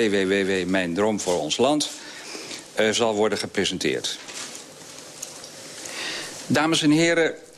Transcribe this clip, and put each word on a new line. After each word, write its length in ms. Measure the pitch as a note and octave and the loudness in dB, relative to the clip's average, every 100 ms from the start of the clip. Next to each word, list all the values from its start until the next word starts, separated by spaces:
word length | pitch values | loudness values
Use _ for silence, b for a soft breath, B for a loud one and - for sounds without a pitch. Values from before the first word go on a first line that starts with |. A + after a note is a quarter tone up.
| A2+ | 4
W 40 | G2 F#2+ | 4 4
W 380 | G2 F#2+ F#2+ F2+ | 4 4 0 2
mijn 280 | F#2+ F2 | 0 0
droom 260 | E2+ G#2+ G#2 | 2 2 2
voor 200 | - F2 | 0 0
ons 160 | D2+ - | 0 2
land, 340 | B2 D3+ - B B B B B B B B | 4 2 0 B B B B B B B B
eh, 160 | - G#2+ | 0 2
zal 240 | G#2 A#2 | 4 2
worden 240 | G#2 G#2+ G2 | 4 2 2
gepresenteerd. 800 | F#2+ - F2+ F2+ D2+ B1+ - - - - - - - - - - - - - - - - - B B B B B B B - | -2 -2 -2 0 -2 -2 -4 -8 -10 -12 -12 -14 -18 -20 -18 -18 -18 -16 -16 -14 -16 -16 -16 B B B B B B B -2
Dames 360 | D3 D#3+ D#3+ | 2 4 4
en 80 | D#3 | 4
heren, 440 | D3+ E3+ E3+ D#3+ - - | 6 6 4 2 0 -12